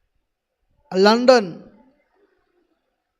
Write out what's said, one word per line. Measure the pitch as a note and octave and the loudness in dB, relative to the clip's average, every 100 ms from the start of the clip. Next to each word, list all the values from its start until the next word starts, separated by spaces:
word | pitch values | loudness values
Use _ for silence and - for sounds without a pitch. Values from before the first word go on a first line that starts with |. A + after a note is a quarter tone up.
| _ _ _ _ _ _ _ _ _ | _ _ _ _ _ _ _ _ _
లండన్ | F#3 G3+ A#3 B3 B3 F#3 - - _ _ _ _ _ _ _ _ _ _ _ _ _ _ | -2 0 2 2 0 -2 -12 -20 _ _ _ _ _ _ _ _ _ _ _ _ _ _